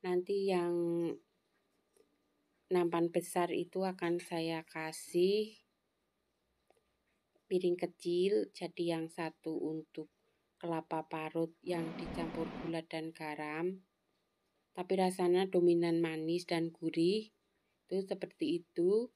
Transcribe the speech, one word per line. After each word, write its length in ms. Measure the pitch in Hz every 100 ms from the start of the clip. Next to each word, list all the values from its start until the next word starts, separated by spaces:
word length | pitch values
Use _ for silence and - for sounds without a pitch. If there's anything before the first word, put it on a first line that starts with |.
| 190
Nanti 420 | 180 185 202 196
yang 240 | 180 175 175 170 170 170 - _ _ _ _ _ _ _ _ _ _ _ _ _ _ _
nampan 380 | 180 170 170 170
besar 400 | 170 175 180 175
itu 300 | 180 175 -
akan 340 | 190 185 170 175
saya 420 | 175 175 165 160
kasih 960 | 160 160 160 160 - 175 185 208 214 220 _ _ _ _ _ _ _ _ _ _ _ _ _ _ _ _ _ _ _
piring 260 | 185 180 175
kecil, 720 | 175 - 175 175 185 214 196
jadi 420 | - 170 - 170 165
yang 160 | 160
satu 400 | 165 165 - - 156
untuk 480 | 151 160 156 - 156 _ _ _ _ _
kelapa 420 | 170 165 - 160 156
parut 420 | 160 156 165 165 -
yang 240 | - 175 165 -
dicampur 480 | 170 - 165 165 160 -
gula 180 | 165 165 160
dan 260 | 165 160
garam. 720 | 160 156 151 151 151 175 190 _ _ _ _ _ _ _ _ _
Tapi 200 | - 185 190
rasanya 540 | 185 185 180 180 190
dominan 500 | 185 175 170 170 170
manis 480 | 165 160 160 175 175
dan 240 | 170 165
gurih, 640 | 165 160 160 170 214 214 _ _ _ _ _
itu 120 | _ 185
seperti 640 | 190 190 - _ 151 170
itu. 480 | - - 175 208 247